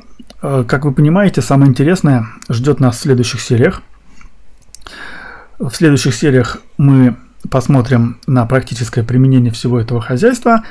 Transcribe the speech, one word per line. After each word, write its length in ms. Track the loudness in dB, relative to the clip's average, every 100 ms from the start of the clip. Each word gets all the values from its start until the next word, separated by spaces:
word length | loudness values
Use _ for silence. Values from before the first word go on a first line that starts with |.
| -10 -20 -20 -12
Э, 220 | -4 -2 -2
как 180 | -2 -2
вы 80 |
понимаете, 480 | 2 2 2 2 0
самое 280 | 0 4 4
интересное 580 | 4 2 2 2 0 -2 -10 -6
ждёт 300 | -2 0 2
нас 180 | 0 0
в 40 |
следующих 400 | 0 0 0 -6
сериях. 400 | -2 0 0 -2 -12 -20 -20 -20 -20 -20 -20 -20 -20 -20 -20 -18 -18 -16 -18 -20 -20 -10
В 120 | -10
следующих 440 | 0 2 2 0 -2
сериях 420 | 0 2 0 -6 -12 0
мы 380 | 4 6 4 2 -10 -18 -6
посмотрим 720 | -4 0 0 2 0 0 -4 -2
на 200 | 0 0
практическое 580 | -2 -2 -8 -6 -4
применение 480 | -2 2 4 4 2
всего 280 | -2 -2 -2
этого 220 | -2 -4
хозяйства 600 | -4 0 0 0 0 0 -2